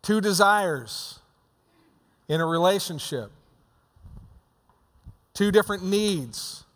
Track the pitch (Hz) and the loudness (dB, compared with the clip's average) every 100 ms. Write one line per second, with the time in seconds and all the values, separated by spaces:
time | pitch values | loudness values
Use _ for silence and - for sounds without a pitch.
0 | - 214 208 180 202 208 185 143 110 - | 0 0 2 4 4 4 0 -4 -8 -12
1 | - - _ _ _ _ _ _ _ _ | -12 -16 _ _ _ _ _ _ _ _
2 | _ _ - 160 165 165 180 196 - 156 | _ _ -4 -2 0 2 4 2 -2 -8
3 | - 135 104 - _ _ _ _ _ _ | -8 -8 -10 -18 _ _ _ _ _ _
4 | - - - - _ _ _ _ _ _ | -20 -20 -20 -20 _ _ _ _ _ _
5 | - - _ - 202 208 202 202 185 202 | -20 -20 _ -2 4 4 4 -4 0 0
6 | 214 175 120 - - - - | 2 -2 -6 -10 -12 -14 -20